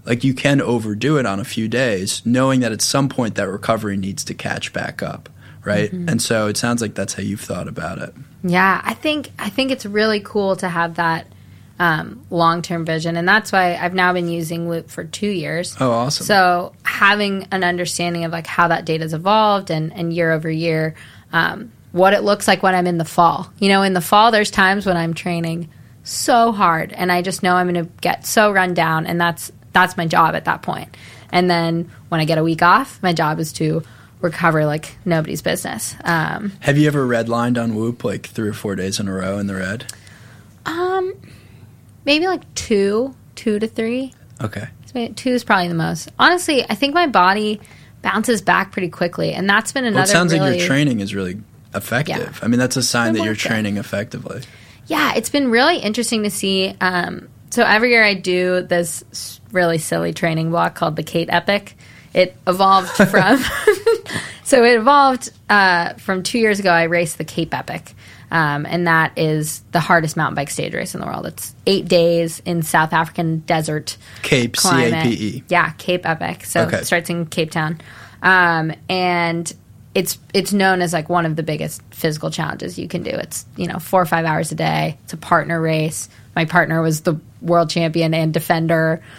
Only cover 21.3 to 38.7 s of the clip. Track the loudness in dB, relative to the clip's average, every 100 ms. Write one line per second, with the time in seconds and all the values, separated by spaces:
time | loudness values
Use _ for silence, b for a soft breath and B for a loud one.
21.3 | 0 0 -2 -12 -20 -6 2 4 4 2
22.3 | 0 2 2 4 2 2 0 -2 4 4
23.3 | 2 -6 -2 2 4 4 0 2 4 6
24.3 | 4 2 4 4 2 0 0 0 -4 -4
25.3 | -4 -4 -6 -8 B B B -12 -4 2
26.3 | 4 4 4 2 2 -2 -4 0 0 -2
27.3 | -2 2 2 2 -2 -4 -4 -2 -2 0
28.3 | 4 4 4 2 2 0 0 -2 0 0
29.3 | -2 -8 -16 -2 2 2 2 0 4 2
30.3 | 2 -2 -4 -4 -8 -10 -18 B B B
31.3 | 0 2 2 0 -2 -4 B B -2 0
32.3 | 2 2 4 6 6 2 -4 -2 0 0
33.3 | -2 -6 -4 -2 -2 -6 B B B -6
34.3 | 0 2 2 0 -2 -6 -8 -2 0 -2
35.3 | -4 -4 -4 -4 -8 -10 -8 -2 -2 -2
36.3 | -4 -8 -4 0 4 4 2 0 0 0
37.3 | 0 0 0 -2 -2 -4 -4 -4 -6 -8
38.3 | -6 -6 -4 -6